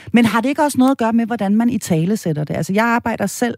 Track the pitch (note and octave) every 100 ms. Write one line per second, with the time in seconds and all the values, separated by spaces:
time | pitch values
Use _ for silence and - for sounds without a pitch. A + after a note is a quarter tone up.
0 | - A3+ A3+ A3 A#3+ D4 D4 B3+ B3+ C4+
1 | A3+ A#3 A3+ A#3+ G3 G#3+ A#3 G3+ - D#3+
2 | E3+ G#3+ F3 D3 D3+ - E3 G3 A#3 A#3
3 | A#3 A3+ G3+ - A#3+